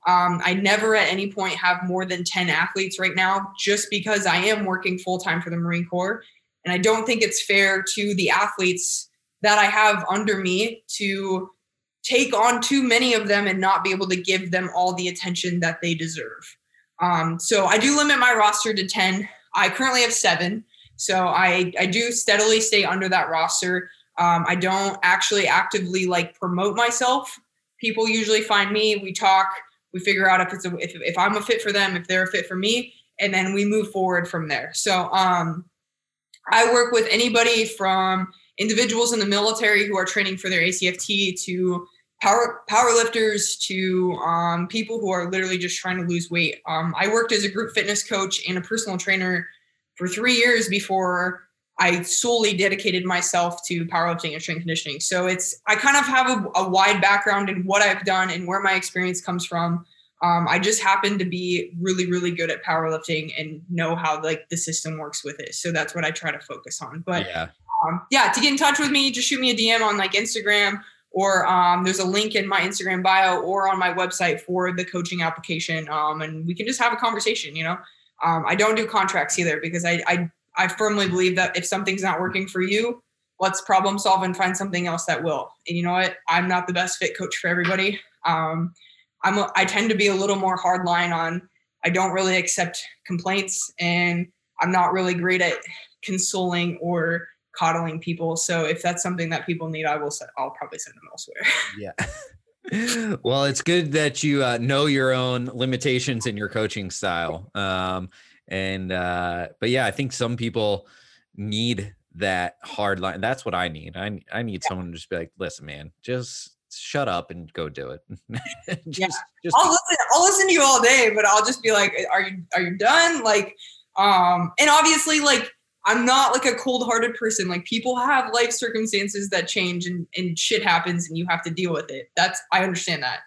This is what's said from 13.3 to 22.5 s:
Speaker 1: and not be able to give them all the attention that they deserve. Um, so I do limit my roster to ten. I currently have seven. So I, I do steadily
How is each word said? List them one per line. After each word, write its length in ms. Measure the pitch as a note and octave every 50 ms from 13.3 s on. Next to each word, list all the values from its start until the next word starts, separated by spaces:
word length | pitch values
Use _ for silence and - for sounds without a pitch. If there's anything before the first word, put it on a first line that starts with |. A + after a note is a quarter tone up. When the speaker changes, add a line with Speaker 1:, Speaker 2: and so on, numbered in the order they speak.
| G3+ G3+ G3+
Speaker 1:
and 160 | G3 F#3 F#3+
not 220 | F#3 F#3+ G3 - E3+
be 80 | G3
able 180 | F#3+ F#3+ G3 F#3
to 60 | F#3
give 340 | F3+ F3+ F#3+ F#3+ F#3 F#3 F3
them 220 | F3 F#3 F#3 F3+ -
all 180 | F3 F3+ F3+ F#3
the 140 | F3+ F3+ F3+
attention 520 | F3+ F3+ - F#3 F3 F3 - F3+ F3 F3
that 220 | E3+ E3 E3 - -
they 100 | E3+ E3+
deserve. 640 | D#3+ D#3+ D#3+ D#3+ D#3+ - A2+ - - - - - _ _ _ _ _ _ _ _ -
Um, 400 | E3+ F3+ F3 E3 D#3+ E3 E3 E3+
so 280 | - - A3+ G3+ G3 F3
I 100 | G3+ A3
do 180 | A3 C#4 C#4+
limit 220 | D4 D4 D4 C#4+ C4
my 160 | B3 B3 A#3+
roster 400 | A3 G#3 G#3 G#3 - - A3+ A3
to 140 | G3 F#3+ F#3
ten. 420 | - G#3+ F#3+ F#3+ F#3+ F#3+ G3+ - - - _ _ -
I 160 | F3+ G3+ F#3+
currently 320 | F#3+ - C4 C4 B3+ B3
have 120 | A#3+ A#3 A#3
seven. 500 | - - G3 E3+ E3 F3 F3+ G#3 A3 - _ _ _ - - _
So 320 | - - - F#3+ F#3 F#3 F3
I, 460 | - - F#3 F3+ F3 F3+ F3+ F3 - -
I 60 | F#3+
do 260 | G#3 F3+ A3+ A#3 A#3+
steadily 480 | A#3+ A#3 - - G3+ G#3 G#3+ A3